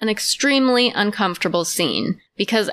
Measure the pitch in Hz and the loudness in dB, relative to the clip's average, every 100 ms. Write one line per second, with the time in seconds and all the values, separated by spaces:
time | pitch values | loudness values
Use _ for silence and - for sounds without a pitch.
0 | 220 214 - - 277 277 262 247 247 - | -4 -2 -2 0 2 2 4 4 2 2
1 | 208 208 196 175 180 175 170 - 160 87 | -2 0 -2 -2 -2 -2 -2 -2 -2 0
2 | - 180 _ - 202 226 202 | -2 -4 _ -6 -2 0 0